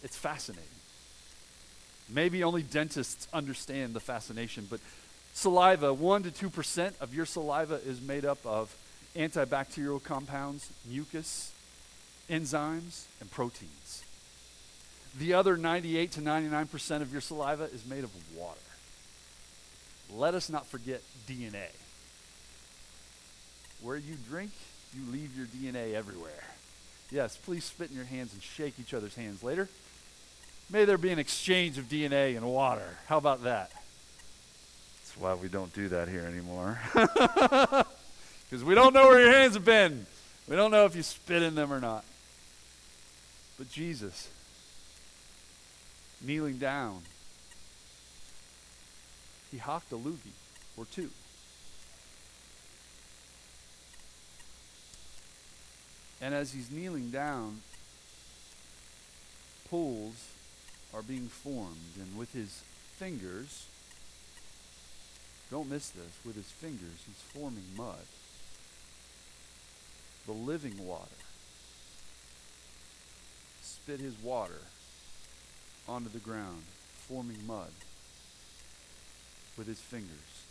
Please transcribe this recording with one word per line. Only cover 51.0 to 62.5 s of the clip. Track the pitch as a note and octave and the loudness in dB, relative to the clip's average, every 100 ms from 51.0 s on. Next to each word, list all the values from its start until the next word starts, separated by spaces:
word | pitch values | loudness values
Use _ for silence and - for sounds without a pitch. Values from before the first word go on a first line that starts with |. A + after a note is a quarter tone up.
| E3+ - - - - - - - - - - - - - - - - - - - - - - - - - - - - - - - - - - - - - - - - - - - - - - - - - - - | -10 -10 -20 -20 -20 -18 -16 -16 -16 -20 -20 -20 -20 -20 -20 -20 -20 -20 -20 -20 -20 -20 -20 -20 -20 -20 -20 -20 -20 -18 -18 -18 -20 -18 -18 -18 -18 -20 -18 -16 -14 -14 -16 -20 -20 -20 -20 -20 -20 -20 -20 -10
And | C3 | -4
as | C#3+ C#3+ | -2 -2
he's | C3+ A#2+ | -6 -8
kneeling | D3+ F3+ E3 A#2+ | -8 -6 -6 -4
down, | C3 D3 C3+ A2+ G#2+ - - - - - - - - - - - - - - - - - - - - - | -4 -4 -4 -6 -10 -14 -18 -18 -20 -20 -20 -20 -20 -20 -20 -20 -20 -20 -20 -20 -20 -20 -20 -20 -20 -6
pools | E3+ D#3 A#2 G#2+ A2+ - - - - - - - | -2 -2 -4 -8 -12 -16 -18 -20 -20 -18 -18 -12
are | A2 | -12
being | G#2+ C3 A#2+ | -8 -8 -8
formed, | - C#3+ C3+ G2 E2 E2+ F2 | -12 -10 -8 -8 -10 -14 -14
and | F#2+ G2+ | -12 -10
with | A#2 | -10
his | C3 G#2 | -8 -10